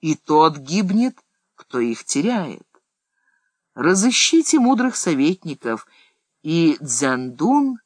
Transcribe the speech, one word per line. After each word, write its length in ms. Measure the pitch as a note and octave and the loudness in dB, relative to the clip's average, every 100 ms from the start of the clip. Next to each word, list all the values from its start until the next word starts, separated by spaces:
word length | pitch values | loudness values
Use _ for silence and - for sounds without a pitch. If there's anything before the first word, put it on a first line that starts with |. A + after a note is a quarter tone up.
и 140 | D#3+ | -4
тот 440 | D3 - D3+ D#3+ D3 | -4 2 4 4 2
гибнет, 600 | C3+ F#3 F#3 G#3 B3+ - _ _ _ - | -4 -2 0 0 0 -4 _ _ _ -20
кто 240 | - B2+ | -10 -4
их 240 | A#2+ A#2 | -2 -4
теряет». 640 | - C#3 F#3+ A#3+ D#3 E2 - _ _ _ _ _ _ _ _ _ _ | -6 -2 -2 -2 -4 -10 -20 _ _ _ _ _ _ _ _ _ _
Разыщите 840 | - D3 F#3+ A#3 A#3+ - E4 D4+ D#4 | -4 0 2 2 0 2 2 2 2
мудрых 380 | A#3+ B3 B3+ - | 4 2 0 -2
советников, 880 | - C#3+ C#3+ F#3 E3 C3+ A#2 A2+ - _ _ _ _ _ | -2 0 0 0 -6 -10 -8 -8 -10 _ _ _ _ _
и 340 | D3+ E3 E3 C#3+ | -4 2 2 0
Цзяндун 960 | D3+ - C#3 B2+ B2+ B2 D#3+ C#4+ C#4 A#3+ | -4 -4 -2 -2 -6 -4 0 0 0 -6